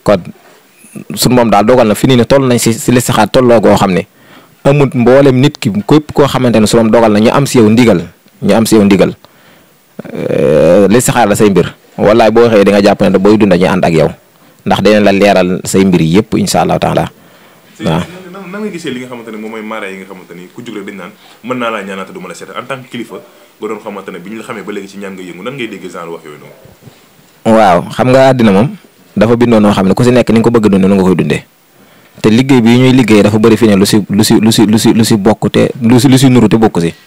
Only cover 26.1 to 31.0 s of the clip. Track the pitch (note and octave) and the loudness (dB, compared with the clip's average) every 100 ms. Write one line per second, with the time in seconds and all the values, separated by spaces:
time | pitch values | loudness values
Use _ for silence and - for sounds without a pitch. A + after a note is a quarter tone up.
26.1 | E2 D#2+ D2 C#2+ D2 - _ - _ _ | -16 -18 -20 -20 -20 -20 _ -20 _ _
27.1 | _ _ _ A2+ A2 G#2 E2+ - - A#2+ | _ _ _ -2 2 2 2 -2 -4 0
28.1 | C3 C3+ C3 A2 F#2+ C3 G#3+ _ _ _ | 2 2 2 2 2 0 -6 _ _ _
29.1 | - G#2+ A#2+ A#2+ A2+ G#2 G2+ F#2+ G2 B2 | -4 0 2 2 2 2 2 0 0 2
30.1 | B2 A#2 A2+ A2+ A#2 G#2 G2 F#2+ G2 | 2 2 0 2 0 0 0 2 2